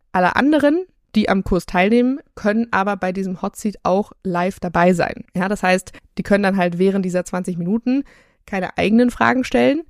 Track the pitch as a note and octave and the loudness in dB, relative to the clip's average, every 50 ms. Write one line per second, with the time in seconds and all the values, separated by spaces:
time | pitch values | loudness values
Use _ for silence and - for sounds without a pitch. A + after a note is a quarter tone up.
0 | _ _ - F#3 F3+ F3 - - A#3+ D4 D#4 D4 C#4+ D4 D4+ F4+ F#4 - _ _ | _ _ -2 0 0 2 2 2 2 2 2 4 4 2 2 0 -2 -6 _ _
1 | _ _ - G#3+ G3+ - F#3+ G3 F#3+ - G3+ F3 - - - F3+ F#3 G#3 A#3 A#3+ | _ _ -2 0 0 2 0 0 0 0 -2 -2 -2 -2 0 0 2 4 4 2
2 | B3 B3+ C4+ D#4 - _ _ - - G#3 G#3+ A3+ A#3 - - F#3+ F#3+ G#3 G3+ F#3+ | 2 2 0 -4 -8 _ _ -6 -2 -2 0 0 -2 -2 -2 -2 -2 -2 -4 -4
3 | F#3 F#3 F#3 G3 F#3+ F#3 F#3 - - G#3 - - - G#3 F#3+ - - E3+ F3+ G3 | -4 -4 -4 -4 -6 -6 -6 -6 -8 -8 -8 -6 -6 -8 -6 -4 -2 0 0 0
4 | G#3 - - _ - F#3+ E3+ F3 F3+ F#3+ F#3 - - F3+ D#3+ F3 F3 F#3 F#3 E3+ | -2 -4 -8 _ -8 -4 -4 -2 -2 -4 -4 -6 -6 -4 0 2 4 4 4 2
5 | - - - - - _ - F3 F3+ F#3+ G#3 - - F#3 F#3 F#3+ - - - - | 0 -4 -4 -8 -14 _ -6 -4 -4 -4 -4 -2 0 0 0 0 -2 -6 -18 -20
6 | - _ _ - - - G3+ G3+ G3+ F#3+ G3 G3 F3 F3+ E3+ E3+ F#3+ G3 F#3+ G3+ | -20 _ _ -6 -2 2 2 2 2 2 0 0 0 0 0 0 0 2 2 0
7 | F3+ F#3 F3 F3+ F3 - - F#3 F#3 F3+ F3+ E3+ E3+ F3 G#3+ A#3 - B3 C4 C#4 | -2 -2 -2 -4 -4 -4 -6 -8 -6 -6 -6 -6 -4 -2 -2 -2 -2 -2 -2 -2
8 | C#4 - - _ _ _ _ _ _ - G#3 F#3+ F3+ - - - E3+ G3 A3 A#3 | -4 -6 -12 _ _ _ _ _ _ -10 -6 -6 -6 -6 -4 -2 0 2 4 4
9 | B3 A#3+ - - A3+ A#3 B3 B3+ B3+ - - A#3 A#3+ C4 C#4+ D#4+ E4 | 4 2 2 2 2 2 2 0 -2 -2 0 2 2 2 2 0 -4